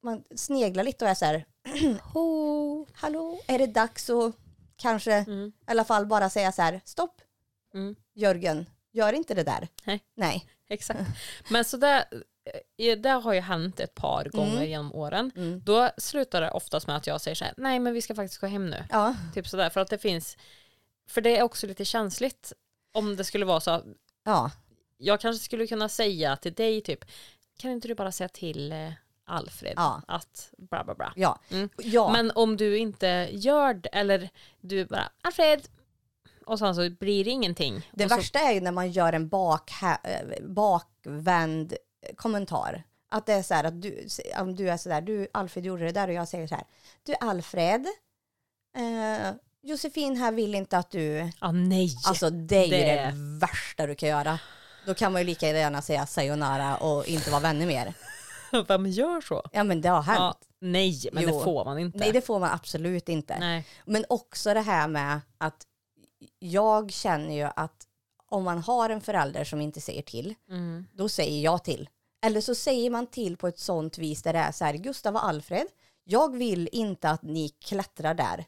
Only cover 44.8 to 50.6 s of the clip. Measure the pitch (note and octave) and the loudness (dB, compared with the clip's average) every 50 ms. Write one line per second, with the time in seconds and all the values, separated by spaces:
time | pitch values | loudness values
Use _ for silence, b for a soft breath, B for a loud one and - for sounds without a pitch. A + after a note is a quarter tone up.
44.8 | - F3+ E3 D3+ E3 G3 A3 G#3 G3 - _ - F#3+ F3 - F#3 F3+ F#3+ F#3 F3 | -2 -2 -2 -2 -2 -2 -4 -4 -4 -4 _ -6 -6 -4 -6 -6 -6 -6 -4 -2
45.8 | E3+ E3 F3 G3+ G3 F#3 F3 F3 E3+ E3 - F3+ D#3+ D3+ D#3+ - - b b b | -4 -2 0 0 0 0 0 -4 -4 -6 -6 -8 -6 -6 -6 -8 -8 b b b
46.8 | b b b b _ - C#4+ - A#3+ A3+ G3 F3 E3 - - F#3 E3 E3+ G3+ A#3+ | b b b b _ -6 -6 -4 -2 -2 -2 -2 -4 -6 0 0 2 4 2 2
47.8 | C4+ F4+ G#4+ - _ _ _ _ _ _ _ _ _ _ _ _ _ _ _ B3+ | 0 -4 -8 -8 _ _ _ _ _ _ _ _ _ _ _ _ _ _ _ -6
48.8 | A#3+ A#3 A#3 A3+ A3 G#3+ G#3+ G#3+ G#3 F#3+ G3+ A#3+ _ _ _ _ _ C#4 D4+ C#4 | -4 -2 -2 -2 -2 -2 -2 -2 -2 -4 -6 -8 _ _ _ _ _ -8 -6 -4
49.8 | - D#4 - D#4+ D4 C#4 C4+ B3 B3 A#3 A3 A3+ A3 G#3 G#3 G3 | -4 -4 -2 -2 -2 0 0 0 0 0 2 2 0 0 0 -2